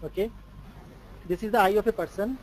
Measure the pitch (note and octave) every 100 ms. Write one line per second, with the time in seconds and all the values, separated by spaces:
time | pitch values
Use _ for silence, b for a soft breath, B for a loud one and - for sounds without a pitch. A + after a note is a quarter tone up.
0 | D#3 - G#3+ - - - - - - -
1 | - - - F3 A3 A3+ F#3+ G#3 G#3 A3
2 | E3 - G#3 C4